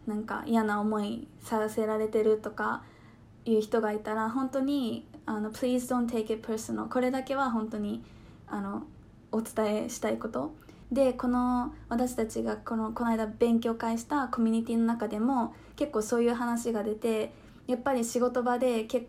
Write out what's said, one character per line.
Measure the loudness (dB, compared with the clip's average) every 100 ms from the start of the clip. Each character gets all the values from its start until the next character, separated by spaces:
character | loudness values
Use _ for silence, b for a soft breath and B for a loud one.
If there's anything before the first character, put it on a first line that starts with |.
| -6
な | -4
ん |
か | -4 -6 0
嫌 | 2
な | 2 2
思 | 0 0
い | -2 -6 -10 -16
さ | -4 0 0
せ | 0 0
ら | 0
れ | 2
て | 2
る | 4 2
と | 0
か | -4 -4 -4 B B B B -20 -8
い | 2 2
う |
人 | 4 2
が | 2
い | -2
た | -2
ら、 | -2 0
本 | 0 0
当 | 0
に、 | 0 0 0 -4 -10 -12 -6
あ | -4
の、 | -4
「Please | -2 0 0 0
don't | 0 0
take | 0 -2
it | -4 -4
personal」、 | -6 -4 -4 -2
こ | 0
れ | 2
だ | 0
け | -2 0
は | 0
本 | 0 -2
当 | -4
に、 | -4 -6 B B B B -8
あ | -6
の、 | -4 -6 -8 -16 -20 -20 -4
お | -2
伝 | -2 0 2 0
え | -2
し | -4
た | -2
い | -2
こ | -4
と | -4 -6 B B B -2
で、 | 4 4
こ | 2 2
の、 | 2 2 2 0 B -4
私 | 0 0
た | 0 -2
ち | -2
が | -2 -4
こ | -4 -2
の、 | -2
こ | -2
の | 0
間 | 0 -2
勉 | 2 4 4
強 | 2 0
会 | -2 -2
し |
た | 0 -2 0
コ | 2
ミ | 2
ュ |
ニ | 2
テ | 2
ィ | 2
の | 2
中 | 2 -2
で | 0
も | 2 2 0 B B -2
結 | 0
構 | 0
そ | 2 2
う |
い | 4
う |
話 | 2 0 -2 0
が | -2
出 | -2 -2
て、 | 0 0 -2 B B B -4
や | -2
っ |
ぱ | 0
り | 0
仕 | 0 2
事 | 2 2
場 | 2 2
で | 2 2
結 | 0 -2